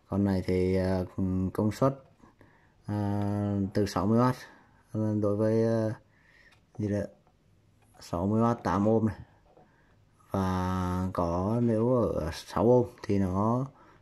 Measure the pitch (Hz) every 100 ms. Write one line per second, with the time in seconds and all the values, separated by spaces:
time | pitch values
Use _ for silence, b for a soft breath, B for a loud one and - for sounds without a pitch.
0 | - 98 101 95 92 92 92 95 92 92
1 | 92 - 95 92 92 - 107 - 135 139
2 | - _ b b b b b b - 104
3 | 104 101 101 104 104 101 98 107 98 -
4 | 98 113 123 127 - B B B _ 110
5 | 107 104 104 101 110 113 113 113 110 107
6 | b b b b b b _ - 104 101
7 | - - _ _ _ _ _ _ _ -
8 | - 85 98 110 117 117 - 92 104 113
9 | 107 90 - _ _ - b b b b
10 | _ _ _ 98 92 92 92 92 90 90
11 | 92 - 87 87 95 117 120 110 117 127
12 | 98 80 80 - - - 110 123 120 -
13 | - 101 95 92 110 123 139 B B B